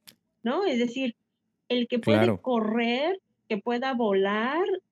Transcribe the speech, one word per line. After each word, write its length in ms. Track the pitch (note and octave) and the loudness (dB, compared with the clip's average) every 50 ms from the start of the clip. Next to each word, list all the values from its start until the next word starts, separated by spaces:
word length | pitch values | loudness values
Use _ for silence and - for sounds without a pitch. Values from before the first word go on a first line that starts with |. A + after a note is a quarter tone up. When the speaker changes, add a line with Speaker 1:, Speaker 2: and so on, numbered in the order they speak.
| _ - - _ _ _ _ _ | _ -20 -20 _ _ _ _ _
Speaker 1:
¿no? 220 | - A#3 C#4 F#4 G4+ | -4 -2 -2 0 0
Es 140 | F4 B3+ A#3 | 0 0 0
decir, 360 | A#3+ A#3 A#3 C4+ C4+ A#3 - _ _ _ _ _ _ _ _ _ _ - | 0 -2 -2 -4 -4 -4 -6 _ _ _ _ _ _ _ _ _ _ -4
el 180 | B3 B3 A#3 | -2 -2 -2
que 120 | - B3 A#3 | -2 -2 -2
puede 300 | - A3+ G#3 - A2+ - | 2 4 4 4 4 4
Speaker 2:
Claro. 120 | G2+ - | 2 0
Speaker 1:
correr, 800 | - B3+ B3 A3+ G#3+ G#3+ A3 A#3+ A#3 A#3 A#3+ C4 D4 F4 G4 - - _ _ _ _ - | -2 -2 0 0 0 0 0 0 0 0 0 0 0 -2 -2 -4 -10 _ _ _ _ -6
que 100 | A3 G#3 | -6 -4
pueda 360 | - A#3+ A#3+ A#3+ C4 C4+ C4+ | -2 -4 -4 -2 -2 -2 -2
volar, 680 | A#3 A#3 G3+ G3 F#3+ F#3+ G3 G#3 G#3+ A3+ C4 D4 E4+ G4+ F#4 F#4+ F#4 - _ | 0 0 2 2 2 2 2 0 0 -2 -2 -2 -2 0 -2 -2 -4 -6 _